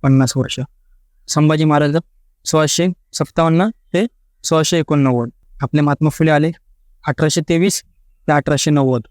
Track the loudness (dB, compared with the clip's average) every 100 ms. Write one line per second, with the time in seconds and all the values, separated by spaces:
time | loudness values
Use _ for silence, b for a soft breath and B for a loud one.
0 | 4 2 2 -2 -6 -6 -12 _ _ _
1 | _ _ -8 0 2 2 2 2 0 -2
2 | -6 _ _ _ -4 0 0 0 -2 -4
3 | _ -8 -6 0 2 2 0 -4 _ -4
4 | -4 _ _ _ -2 0 0 -2 0 0
5 | 2 0 -4 _ _ -10 -4 0 0 0
6 | -2 0 0 2 0 -4 _ _ _ _
7 | -8 -2 -2 -2 -2 0 0 -2 -12 _
8 | _ _ -2 0 0 -2 0 2 2 -2
9 | -6